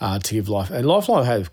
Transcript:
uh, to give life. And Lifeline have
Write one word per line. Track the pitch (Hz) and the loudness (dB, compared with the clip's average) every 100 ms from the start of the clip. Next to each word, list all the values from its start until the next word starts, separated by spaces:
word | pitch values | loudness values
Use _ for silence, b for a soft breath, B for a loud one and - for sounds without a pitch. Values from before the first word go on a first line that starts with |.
uh, | 95 98 | -4 -4
to | - 110 | -2 -4
give | 98 | -2
life. | 101 95 | -2 -2
And | 120 135 | -2 2
Lifeline | 196 196 202 123 | 2 4 2 2
have | 113 90 | 0 -2